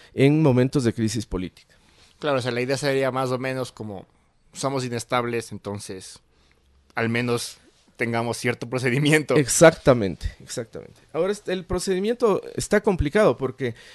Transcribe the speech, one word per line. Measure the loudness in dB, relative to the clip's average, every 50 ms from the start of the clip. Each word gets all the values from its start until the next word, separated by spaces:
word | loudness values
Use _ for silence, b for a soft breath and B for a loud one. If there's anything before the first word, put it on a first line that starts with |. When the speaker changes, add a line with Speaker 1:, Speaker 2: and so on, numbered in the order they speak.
| B B B
Speaker 1:
en | 2 4 4 4 4
momentos | 4 4 4 4 2 2 0 0 0
de | 0 0
crisis | 0 -2 -2 -2 -4 -6
política. | -6 -8 -8 -8 -8 _ -16 -20 _ b b b b b b b b b
Speaker 2:
Claro, | -6 -4 -2 -2
o | 0
sea, | -2 -2
la | -4 -4
idea | -2 -2 -4
sería | -2 -2 0 0 0 0 0
más | 0 -2 -2 -2
o | -2
menos | -4 -4 -4 -6 -6 -6 -8 -10
como | -14 -12 -12 -12 -14 -16 _ _ _ _ _ _ _ _ _ -12
somos | -6 -4 -4 -2 -2 -4
inestables, | -4 -6 -6 -6 -2 -2 -2 -2 -2 -4 -6 -6 -8
entonces | -12 -12 -10 -10 -10 -10 -10 -12 -14 -14 -14 -18 -20 -20 _ _ _ _ _ _ _ _ _ _ _ _ _ _ -4
al | -2 -2 0
menos | 0 0 0 0 -2 -2 -4 -8 -14 _ _ _ _ _ _ _ _
tengamos | -6 -4 -2 -2 -2 -2 -2 -4
cierto | -2 -2 -2 -2 -4 -6 -6
procedimiento. | -4 -2 0 0 2 2 4 4 4 4 2 2 2
Speaker 1:
Exactamente, | 2 2 2 6 8 8 8 8 6 4 4 4 4 4 -2 -4 -4 -8 -8 -8 -10
exactamente. | -16 -12 -10 -10 -10 -12 -14 -18 -18 -18 -20 _ _ _
Ahora, | -4 -2 -2 -2 -2
este, | -4 -4 -6
el | -6 -6 -6
procedimiento | -6 -6 -4 -2 -2 -2 -2 0 -2 -2 2 2 2 2 2 -2 -6 -8
está | -8 -2 0 0 2
complicado | 2 2 0 0 -2 0 2 4 4 4 4
porque | 2 -2 -6 -6 -4 -6 -6 -6 B B B B